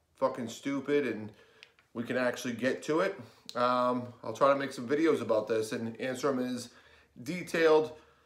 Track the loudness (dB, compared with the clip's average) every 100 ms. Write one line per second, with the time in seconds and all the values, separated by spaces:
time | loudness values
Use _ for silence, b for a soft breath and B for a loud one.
0 | _ _ -2 0 -8 -8 -6 -4 0 2
1 | 2 -2 -8 b b b b b b -8
2 | -4 0 0 -2 -4 -2 -2 -2 0 0
3 | 0 -2 -12 B B -2 0 2 2 0
4 | -4 -10 -10 2 4 4 0 -6 -2 2
5 | 4 2 2 0 2 0 -2 -4 -6 -6
6 | -6 -2 -2 0 -2 -4 -8 b b b
7 | b -12 -8 -6 -4 4 6 6 4 b
8 | b b